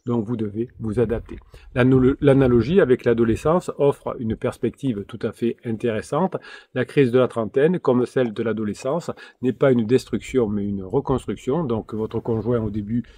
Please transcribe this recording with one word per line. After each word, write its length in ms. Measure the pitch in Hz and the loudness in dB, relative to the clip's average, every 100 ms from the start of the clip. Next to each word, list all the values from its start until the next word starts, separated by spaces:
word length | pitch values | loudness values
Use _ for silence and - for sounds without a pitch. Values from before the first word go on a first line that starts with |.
donc 200 | 117 120 | -4 -4
vous 120 | 104 113 | -2 -4
devez 320 | 107 104 120 - | -6 -6 -8 -8
vous 180 | 110 107 | -6 -2
adapter. 400 | 107 110 - - - - - 127 | -2 -2 -8 -16 -18 -20 -6 0
L'analo-, 400 | 127 131 127 143 | 4 6 4 4
l'analogie 600 | 139 135 131 120 113 190 | 4 6 6 4 4 4
avec 240 | 135 120 | 4 4
l'adolescence 640 | 120 117 113 110 151 170 - - | 2 2 2 2 0 0 -2 0
offre 380 | 143 - 123 - | 0 0 -6 -6
une 160 | 110 | -6
perspective 720 | 110 120 - 117 - 135 101 95 | -4 -6 -4 -6 -4 -6 -6 -8
tout 140 | 107 | -8
à 80 | 113 | -8
fait 260 | - 117 - | -4 -4 -4
intéressante. 720 | 120 110 120 107 - 143 185 135 - - _ | -6 -4 -2 -4 -4 -2 -2 -4 -12 -20 _
La 100 | - | -6
crise 280 | - 151 127 | 0 2 4
de 80 | 127 | 4
la 80 | 120 | 2
trentaine, 500 | 117 107 131 156 180 | 0 -2 0 2 0
comme 260 | - 123 | 0 0
celle 280 | 120 135 120 | 0 -2 -2
de 100 | 104 | -2
l'adolescence, 680 | 113 107 107 95 131 165 - - - - | -4 -4 -6 -6 -6 -6 -6 -14 -16 -6
n'est 100 | 123 | -4
pas 180 | - 139 | 2 2
une 160 | 120 107 | 2 2
destruction 640 | 127 - 131 - 127 107 | 0 0 -8 -2 -2 0
mais 160 | 104 | -2
une 180 | 101 98 | -4 -6
reconstruction. 800 | 95 127 143 127 - 101 - 156 | -4 -4 -2 -4 -4 -8 -4 -2
Donc 320 | 143 113 - | -2 -4 -6
votre 240 | 107 110 113 | -8 -6 -6
conjoint 420 | 120 113 107 120 | -4 -4 -2 -2
au 100 | 107 | -2
début 340 | 107 104 120 - | -6 -4 -6 -6